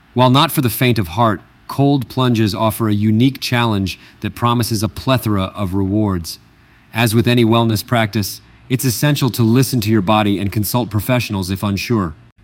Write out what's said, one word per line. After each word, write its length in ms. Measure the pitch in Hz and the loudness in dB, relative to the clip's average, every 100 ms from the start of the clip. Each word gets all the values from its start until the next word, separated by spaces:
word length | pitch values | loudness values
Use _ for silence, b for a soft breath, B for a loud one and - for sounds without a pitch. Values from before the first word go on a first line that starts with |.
| _ | _
While 160 | 120 127 | 2 4
not 220 | 135 160 | 4 2
for 100 | - | 0
the 80 | 123 | -2
faint 300 | - 127 113 | 0 0 0
of 100 | 82 | -2
heart, 320 | 90 117 95 - _ - | 0 0 0 -8 _ -8
cold 400 | - 139 143 117 | 0 2 2 -2
plunges 460 | - 127 110 110 | -2 0 2 0
offer 340 | 101 110 107 110 | 0 -2 0 -2
a 60 | |
unique 480 | 104 107 110 131 131 | 0 2 2 2 0
challenge 580 | - 123 117 101 92 - B B | -4 0 0 0 -2 -6 B B
that 160 | 104 | -10
promises 480 | - 120 120 113 110 | -2 0 0 -2 -2
a 60 | 110 | -4
plethora 560 | - - 127 110 101 | -4 -2 0 0 -2
of 280 | 95 - 95 | -2 -6 -4
rewards. 680 | 98 95 107 104 90 82 - _ b b b b | -2 -2 0 0 -2 -6 -14 _ b b b b
As 220 | 113 120 | -2 0
with 120 | 113 117 | 2 2
any 160 | 123 | 4
wellness 420 | 113 117 117 104 | 4 4 2 -2
practice, 560 | - 120 107 110 95 - b b b | -2 0 0 -2 -6 -8 b b b
it's 140 | 127 | -2
essential 460 | 131 104 147 143 131 | -2 0 0 0 0
to 140 | - | 2
listen 360 | 113 123 131 123 | 2 4 2 0
to 100 | 104 | 0
your 120 | 110 | 0
body 380 | 92 107 101 98 | 2 2 2 0
and 120 | 95 | -2
consult 380 | 110 101 123 104 | -4 -2 -2 -2
professionals 600 | 107 95 123 - 101 90 | -4 -2 -2 -2 -4 -4
if 140 | 95 | -4
unsure. 520 | 104 98 - 117 87 76 - _ | -2 -4 -2 -2 -2 -8 -20 _